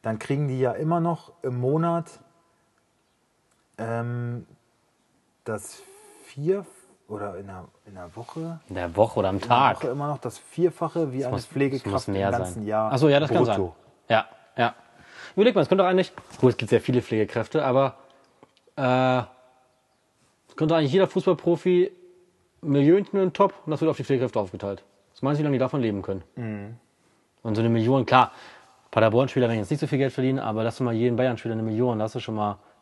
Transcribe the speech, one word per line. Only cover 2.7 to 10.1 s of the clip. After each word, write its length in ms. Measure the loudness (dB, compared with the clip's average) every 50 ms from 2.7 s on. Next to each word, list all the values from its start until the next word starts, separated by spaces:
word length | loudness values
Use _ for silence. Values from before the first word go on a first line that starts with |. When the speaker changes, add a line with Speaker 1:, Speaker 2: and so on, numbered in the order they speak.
| _ _ _ _ _ _ _ _ _ _ _ _ _ _ _ _ _ _ _ _ _ -10
Speaker 1:
ähm, 680 | -8 -6 -4 -4 -4 -4 -6 -6 -6 -6 -8 -8 -12 _ -20 _ _ _ _ _ _ _ _ _ _ _ _ _ _ _ _ _ -10
das 380 | -8 -8 -8 -8 -12 -18 -20 -20 -20 -20 -20 -20 -20 -20 -20 -20
vier-, 400 | -20 -12 -6 -2 -2 -2 -2 -4 -12 -18 -20 _ _ _ _ _ -14
oder 280 | -12 -10 -10 -10 -10 -12
in 80 | -14 -14
der, 160 | -16 -16 -18 -20 _ _ _
in 80 | -20 -18
der 180 | -18 -18 -16 -14
Woche 460 | -16 -16 -14 -12 -10 -10 -10 -12 -14 _ -12
Speaker 2:
In 80 | -8
der 180 | -6 -6 -4 2
Woche 220 | 2 2 2 2 0
oder 100 | 0 0
am 40 | 0
Speaker 1:
in 40 | -2
der 80 | 0 2
Speaker 2:
Tag. 280 | 2 4 4 2 2 0 -4
Speaker 1:
Woche 60 | -6
immer 180 | -6 -4 -6
noch 120 | -6